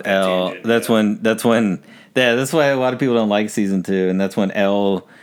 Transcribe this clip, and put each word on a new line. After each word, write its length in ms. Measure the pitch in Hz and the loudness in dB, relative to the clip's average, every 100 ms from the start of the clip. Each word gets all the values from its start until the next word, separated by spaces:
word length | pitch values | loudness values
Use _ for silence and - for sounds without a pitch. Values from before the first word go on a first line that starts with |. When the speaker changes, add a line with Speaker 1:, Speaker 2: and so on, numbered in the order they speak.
Speaker 1:
about 20 | - | -2
that 80 | 98 | 0
Speaker 2:
Elle. 240 | 95 92 90 | 0 0 -2
Speaker 1:
tangent, 160 | 92 113 | -6 0
Speaker 2:
That's 240 | 117 117 | 0 2
Speaker 1:
yeah. 40 | 110 | 2
Speaker 2:
when, 280 | 104 104 | 2 0
that's 220 | 110 113 120 | -2 0 2
when, 380 | 117 107 87 - - - 131 | 2 2 -2 -8 -20 -6 0
yeah, 200 | 123 120 | 2 2
that's 180 | 135 | 0
why 120 | 165 143 | 0 2
a 120 | 135 | 2
lot 160 | 127 | 0
of 60 | 123 | 0
people 160 | 135 117 | 0 2
don't 140 | 107 | 2
like 200 | 104 107 | 0 0
season 320 | - 101 98 | -2 -2 -2
two, 260 | 90 95 92 | -2 0 0
and 120 | 95 | 0
that's 160 | 98 113 | -2 -2
when 140 | 98 | -2
Elle, 560 | 107 98 101 101 95 - - | 0 0 0 0 -2 -6 -20